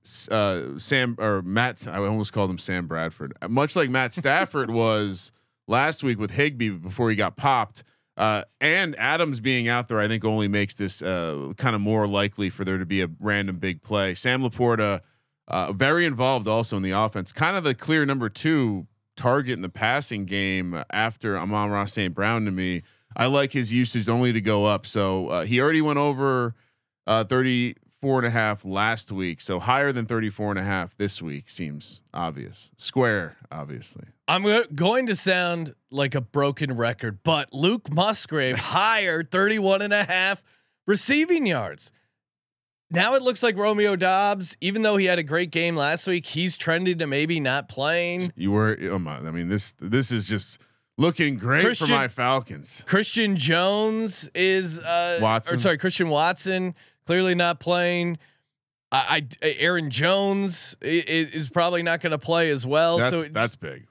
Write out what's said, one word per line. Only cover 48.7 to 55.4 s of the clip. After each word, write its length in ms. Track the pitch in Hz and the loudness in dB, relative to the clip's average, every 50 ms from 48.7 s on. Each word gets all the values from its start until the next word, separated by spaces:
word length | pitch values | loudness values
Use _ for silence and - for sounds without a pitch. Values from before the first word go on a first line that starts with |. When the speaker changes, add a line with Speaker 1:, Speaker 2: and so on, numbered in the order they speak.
| 110 - - | 2 0 -2
Speaker 1:
oh 160 | 92 95 95 | -4 -4 -4
my, 180 | 87 78 73 64 | -4 -6 -8 -8
I 120 | 76 80 | -8 -8
mean, 180 | 80 85 85 85 | -6 -6 -4 -2
this, 240 | 101 104 101 - - - | -2 -2 -2 -4 -10 -10
this 320 | 73 95 110 135 135 117 | -6 -2 0 0 0 0
is 160 | 123 113 101 | 0 -2 -2
just 320 | - 110 98 - - - - _ _ _ _ _ _ _ | -2 -4 -4 -4 -6 -10 -14 _ _ _ _ _ _ _
looking 400 | - 139 170 165 - 165 147 135 | 0 2 2 2 2 0 0 0
great 280 | 107 92 120 135 151 185 | -2 0 0 2 4 4
Speaker 2:
Christian 220 | 226 247 - 165 - | 4 2 2 2 2
Speaker 1:
for 40 | - | 2
my 160 | 139 135 120 | 2 2 0
Falcons. 760 | - - 123 123 135 135 123 - 82 73 71 - - - - | -2 0 0 2 2 0 -2 -4 -10 -14 -14 -14 -14 -12 -4
Speaker 2:
Christian 500 | - 170 196 214 - - 226 226 208 196 | 0 0 0 0 0 0 0 0 2 2
Jones 920 | 170 131 139 165 170 180 190 202 208 214 220 220 220 220 214 175 - - 147 - | 2 2 2 4 4 4 2 2 2 0 0 0 -2 -2 -4 -4 -6 -6 -4 0
is, 460 | - 180 190 190 190 190 170 156 170 | 2 2 4 4 2 0 -2 -6 -8
uh, 380 | 160 160 170 170 175 175 175 170 | -4 -2 0 0 0 0 0 2
Speaker 1:
Watson. 340 | - 110 110 113 | 2 2 2 2